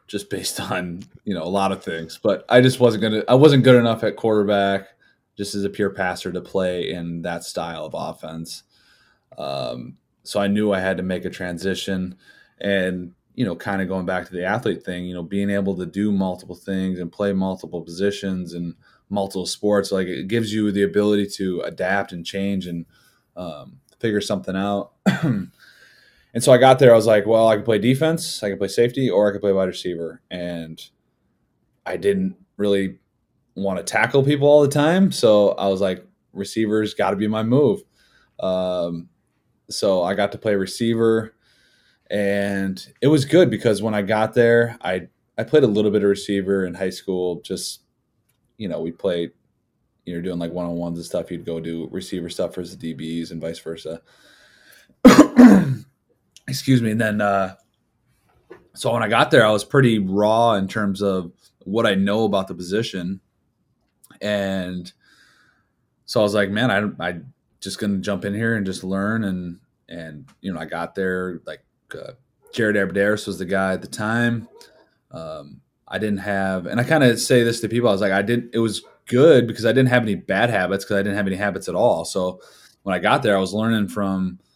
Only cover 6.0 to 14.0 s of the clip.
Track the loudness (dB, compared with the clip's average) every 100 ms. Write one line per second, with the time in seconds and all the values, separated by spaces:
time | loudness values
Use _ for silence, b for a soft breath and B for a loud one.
6 | -4 -4 -8 -10 -6 -2 -2 -4 -6 -8
7 | -8 -8 -8 -8 -8 -8 -8 -10 -10 -10
8 | -10 -12 -14 -12 -12 -16 _ b b b
9 | b b b -12 -8 -6 -6 -10 -14 -20
10 | _ _ -6 -2 0 2 0 0 0 -2
11 | -4 -4 -6 -8 -8 -4 -4 -4 -4 -4
12 | -6 -10 b b b b -2 0 0 -4
13 | -10 _ _ -6 -6 -4 -4 -4 -2 -4